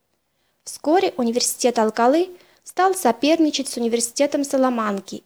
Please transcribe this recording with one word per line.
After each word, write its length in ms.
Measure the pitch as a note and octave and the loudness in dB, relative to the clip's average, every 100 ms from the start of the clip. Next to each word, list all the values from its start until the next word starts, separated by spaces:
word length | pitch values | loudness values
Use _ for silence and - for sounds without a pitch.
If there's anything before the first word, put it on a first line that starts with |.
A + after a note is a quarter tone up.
| _ _ _ _ _ _ | _ _ _ _ _ _
Вскоре 500 | - - C#4 F4 F#4+ - | -20 -8 0 2 2 -2
университет 600 | A#3 A#3+ - - B3 A#3 | -2 0 -2 0 0 2
Алкалы 540 | A3 A3 A#3 D#4 F#4 - _ _ | 0 2 2 2 0 -6 _ _
стал 320 | - - F#4+ F#4+ | -10 0 0 2
соперничать 720 | - - C#4+ E4 D4+ D4 C4 | 0 0 2 4 2 0 -6
с 100 | - | -4
университетом 640 | A#3 A#3 A3+ - C#4+ D4 | -2 -2 -2 0 0 0
Саламанки, 800 | C#4 C4+ C4 A#3+ G#3+ G3 - G#3+ | -2 0 0 0 -2 -4 -8 -16